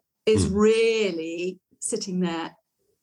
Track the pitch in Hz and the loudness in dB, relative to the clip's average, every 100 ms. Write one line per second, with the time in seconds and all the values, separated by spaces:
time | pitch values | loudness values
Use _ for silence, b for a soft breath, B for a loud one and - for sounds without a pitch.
0 | _ _ - 214 196 196 214 226 226 220 | _ _ 0 2 2 4 4 4 2 2
1 | 202 165 160 170 180 180 _ _ - 214 | -2 -4 -6 -6 -6 -8 _ _ -8 -6
2 | 202 180 175 165 165 - _ _ _ _ | -4 -2 -2 -4 -8 -14 _ _ _ _